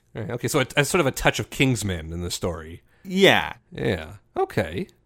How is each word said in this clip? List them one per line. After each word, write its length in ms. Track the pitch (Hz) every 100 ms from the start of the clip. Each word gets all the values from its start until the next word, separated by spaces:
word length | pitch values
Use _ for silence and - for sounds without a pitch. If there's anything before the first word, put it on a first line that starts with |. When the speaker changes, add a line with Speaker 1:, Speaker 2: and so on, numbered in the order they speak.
| _ -
Speaker 1:
Right, 160 | 107
okay, 160 | 120 120
so 140 | 147
a, 40 | - -
a 80 | 139
sort 160 | 185
of 40 | 135
a 60 |
touch 280 | - 147 -
of 100 | -
Kingsman 600 | - 135 113 98 87 80
in 100 | 85
the 100 | 85
story. 500 | - 95 80 80 - _ _
Speaker 2:
Yeah. 500 | 190 185 180 104 76 - _
Speaker 1:
Yeah. 420 | - 135 85 78 101 _ -
Okay. 520 | 381 - 80 85 196 _